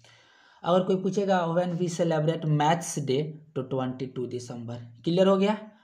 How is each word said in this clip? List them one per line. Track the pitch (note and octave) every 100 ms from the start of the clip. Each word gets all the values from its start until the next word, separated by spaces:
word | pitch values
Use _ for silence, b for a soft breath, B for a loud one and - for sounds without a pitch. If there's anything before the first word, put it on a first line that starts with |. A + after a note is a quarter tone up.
| b b b b b b
अगर | - F3+
कोई | F#3+ F#3
पूछेगा, | F#3+ G3+ G3 F#3 E3
"When | E3+ F3+
we | E3+ F3
celebrate | - E3+ D#3 D#3 E3 D#3
maths | D3 D3+ E3+ - -
day?" | C3 C3 D#3 - - C3+
तो |
ट्वेंटी | B2+ C3 B2+ B2 G2+
टू | B2+ A#2+
दिसंबर। | B2 - A#2+ A#2 A#2+
क्लियर | - - E3+ F3 F#3+
हो | F#3+
गया? | G3+ G#3+ B B